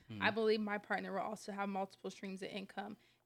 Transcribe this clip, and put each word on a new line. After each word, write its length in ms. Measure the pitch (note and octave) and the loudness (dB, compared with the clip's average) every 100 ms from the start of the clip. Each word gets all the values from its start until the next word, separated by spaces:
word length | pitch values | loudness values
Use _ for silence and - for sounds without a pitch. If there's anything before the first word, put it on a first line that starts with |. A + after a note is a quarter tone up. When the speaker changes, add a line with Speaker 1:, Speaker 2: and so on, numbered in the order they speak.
| - | -10
Speaker 1:
Mm-hmm. 100 | G#2+ | 2
Speaker 2:
I 80 | - | 4
believe 300 | G#3 A3 A3 | 6 6 6
my 180 | G#3 G#3 | 4 -2
partner 340 | - F#3+ F#3+ | 0 -2 0
will 80 | F#3+ | -2
also 280 | G3+ G#3+ - | -2 -4 -6
have 180 | G3 G3+ | -4 -2
multiple 420 | G3 G3 - F#3+ | 0 -2 -4 -10
streams 300 | - G3 F#3+ | -8 -8 -6
of 60 | F#3+ | -6
income. 460 | G3+ G3 - F#3+ G#3 _ _ | -6 -8 -8 -8 -10 _ _